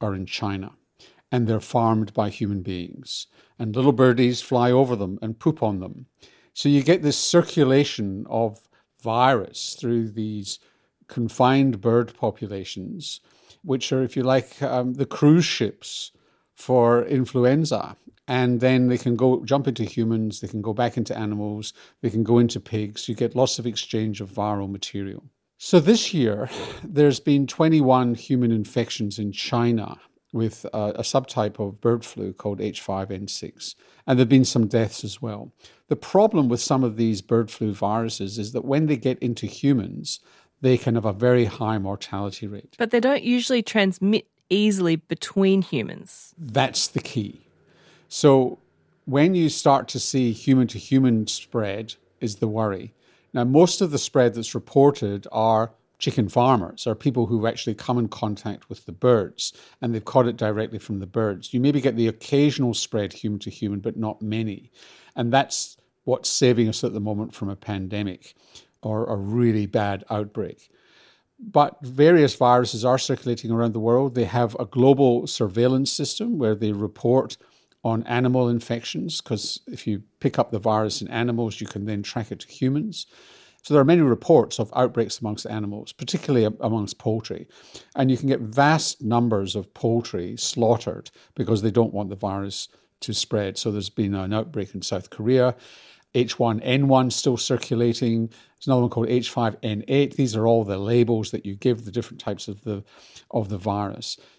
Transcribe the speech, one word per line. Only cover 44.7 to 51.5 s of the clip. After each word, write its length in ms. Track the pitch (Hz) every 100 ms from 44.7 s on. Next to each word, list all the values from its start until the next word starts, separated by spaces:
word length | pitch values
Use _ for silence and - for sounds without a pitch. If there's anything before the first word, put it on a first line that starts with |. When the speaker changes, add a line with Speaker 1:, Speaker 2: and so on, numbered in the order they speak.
| 190 170 160
Speaker 2:
between 640 | - 170 - 196 196 190
humans. 720 | 175 127 107 - - - - -
Speaker 1:
That's 520 | 143 131 131 - -
the 120 | 135
key. 440 | - 120 101 - _ _ _ _ _ _ _
So 520 | - 147 135 127 - _ _ _ _
when 300 | - 135 165
you 140 | 180 160
start 400 | - 147 139 -
to 100 | 120
see 320 | - 135 120
human-to-human 960 | 107 - 131 117 101 - 135 131 113 104
spread 720 | - -